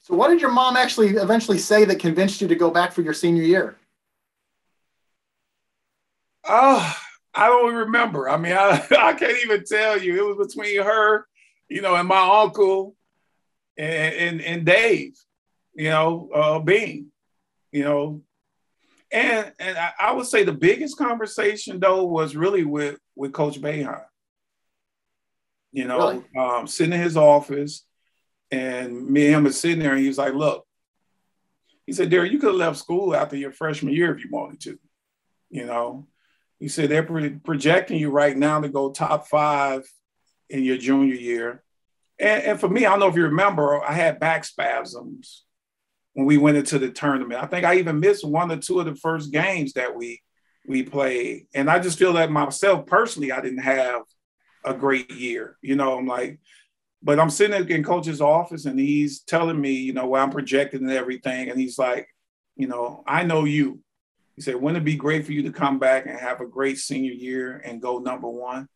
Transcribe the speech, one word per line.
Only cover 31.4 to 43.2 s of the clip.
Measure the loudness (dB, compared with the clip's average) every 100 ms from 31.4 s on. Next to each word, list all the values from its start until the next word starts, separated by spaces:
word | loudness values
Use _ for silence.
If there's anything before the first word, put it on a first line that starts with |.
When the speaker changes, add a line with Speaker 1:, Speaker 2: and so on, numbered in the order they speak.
| _ _ _ _ -12
Speaker 2:
he |
said, | -4 2
"Derek, | 2 2
you | 2
could | 2
have | 2
left | 0 -2
school | -4 -2 0
after | -2 -2 -6
your | -10
freshman | -8 -6 -4 -4
year | 0 0
if | -2
you | -8
wanted | -10 -10 -14
to," | -18 -18 _ _ _ _ _ _ _
you | -14 -6
know. | -6 -6 -8 -20 _ _ _ _ _
He | -10
said, | -4 0
"They're | 0
pro-, | -2 -4 -6 -6
projecting | -6 -2 2 2 2 -4
you | 0
right | 2 2
now | 2 0 0
to | -2
go | -4 -4
top | -4 -2 -2 0
five | 0 2 0 -2 -4 -10 _ _ _ _ _ _
in | -4
your | -2 -2
junior | 0 2 2
year." | 0 -4 -4 -4 -10 _ _ _ _ _ _
And, | 0 0
and | 0 -2
for | 0
me, | 2 4
I |
don't | 4
know | 4
if |
you | 2